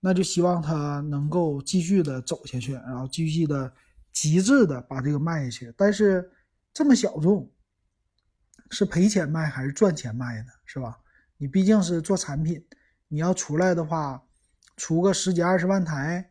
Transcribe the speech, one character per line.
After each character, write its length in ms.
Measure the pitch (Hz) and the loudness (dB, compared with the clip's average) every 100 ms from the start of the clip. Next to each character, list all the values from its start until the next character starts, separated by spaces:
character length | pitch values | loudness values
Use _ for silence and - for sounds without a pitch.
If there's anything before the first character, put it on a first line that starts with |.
那 140 | 185 | 2
就 80 | 185 | 2
希 200 | 180 - | 2 2
望 200 | 175 175 | 2 2
它 380 | 151 156 147 143 | -2 -2 -2 -4
能 280 | 147 143 147 | -4 -4 -2
够 320 | 175 165 143 | 0 0 -2
继 200 | 135 185 | -2 -2
续 240 | 165 196 | 2 2
的 180 | 151 131 | 2 -4
走 240 | 123 156 - | -6 -8 -6
下 100 | 127 | -8
去， 120 | 113 | -6
然 220 | 131 117 127 | -10 -8 -10
后 120 | 131 | -8
继 180 | - 160 | -4 -2
续 180 | 156 156 | 0 0
的 240 | 143 131 _ _ _ _ | -2 -4 _ _ _ _
极 280 | - 151 165 | -4 2 2
致 240 | 190 277 | 4 6
的 160 | 202 131 | 4 2
把 180 | 120 135 | -8 -6
这 100 | 131 | -2
个 80 | 147 | -2
卖 240 | 160 165 | -2 -2
下 80 | 131 | -6
去。 240 | 117 120 117 | -8 -16 0
但 160 | 196 | 2
是 380 | 202 208 190 185 _ _ _ _ | 4 4 2 -2 _ _ _ _
这 120 | - | -2
么 100 | 294 | 4
小 240 | 254 185 156 | 4 4 0
众， 320 | 156 202 127 _ _ _ _ _ _ _ _ _ _ _ _ | 2 2 -2 _ _ _ _ _ _ _ _ _ _ _ _
是 140 | - | -2
赔 240 | 196 170 196 | 0 4 4
钱 200 | 208 151 | 2 0
卖 180 | 160 156 | -2 -2
还 180 | 131 | -4
是 80 | 131 | -6
赚 220 | 143 208 151 | 2 2 2
钱 180 | 123 | -6
卖 240 | 113 123 113 | -6 -6 -8
呢？ 40 | 113 _ | -12 _
是 140 | - - | -14 -10
吧？ 180 | 127 113 _ _ _ _ | -10 -12 _ _ _ _
你 120 | 143 | -2
毕 160 | 190 | 2
竟 180 | 190 214 | 4 4
是 180 | 175 175 | 4 -2
做 160 | 156 190 | 0 -2
产 280 | - 143 | -2 -4
品， 200 | 156 165 - _ _ _ _ | -4 -4 -10 _ _ _ _
你 100 | 151 | -4
要 160 | 165 | 0
出 220 | 185 - 151 | -2 -2 0
来 180 | 185 | 2
的 100 | 170 | 0
话， 380 | 160 165 147 127 _ _ _ _ _ _ | -2 -4 -6 -8 _ _ _ _ _ _
出 260 | - 160 | -2 2
个 100 | 185 | 2
十 220 | 185 185 | 2 0
几 80 | 175 | 0
二 160 | 170 185 | 2 2
十 80 | 175 | 2
万 180 | 196 | 0
台， 460 | 170 147 143 175 190 | 0 -4 -4 -6 -8